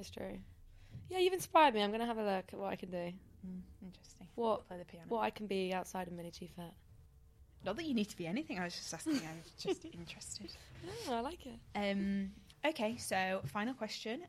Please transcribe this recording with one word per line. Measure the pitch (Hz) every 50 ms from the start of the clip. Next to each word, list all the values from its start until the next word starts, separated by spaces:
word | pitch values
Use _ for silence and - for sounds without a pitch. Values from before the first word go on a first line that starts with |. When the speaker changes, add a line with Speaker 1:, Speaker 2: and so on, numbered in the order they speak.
Speaker 1:
is | 196 -
true. | - - 196 190 196 190 190 - - - - - - - - - - - - -
Yeah, | 359 370
you've | 359 359
inspired | 370 359 - - - 330 311 285 220
me. | 214
I'm | 202 202
gonna | 214 220 233
have | 240 226 220
a | 214
look | 208 196 190 180 -
at | - 196
what | 196 196
I | 190
can | 185 - 185
do. | 180 180 175 175 185 190 - - - - -
Speaker 2:
Mm, | 185 185 185 180 - - -
interesting. | - 180 180 - - - - - 185 175 -
Speaker 1:
What, | 233 233 226 208 - - -
Speaker 2:
Play | 185 180
the | 175
piano. | - - 170 165 -
Speaker 1:
what | 233 226
I | 214 220
can | 214 - 214
be | 196 202 190 190 180
outside | 185 185 180 - - 185 185
of | 180
Mini | 180 170 170 170
Chief | - - 185 160
Fit. | - 175 170 165 - - - - - - - - - - - - - - - - - - -
Speaker 2:
Not | 190 208
that | 240 330
you | 311 254
need | 226 208 -
to | -
be | - 175
anything. | 160 180 262 320 - 247 185
I | 180
was | 175 -
just | - - - 170
asking. | 160 - 320 302
I | 254 160 156 160 165
was | 170 - - -
just | - 403 349 - -
Speaker 1:
<laughs> | 330
Speaker 2:
interested. | - 170 170 - - - - - - - 202 330 - - - - - - - 349 415 480 440 311
Speaker 1:
Oh, | 240
I | 233
like | 233 285 349 - -
it. | 254 233 226 - - -
Speaker 2:
Um, | 208 202 196 196 196 196 196 196 196 196 190 - - - - - - -
okay, | 294 320 - 220 214 233 240
so | - - 208 190 185 185 190 190 -
final | - - 208 208 247 262
question | - 220 214 - - - 220 233 320 359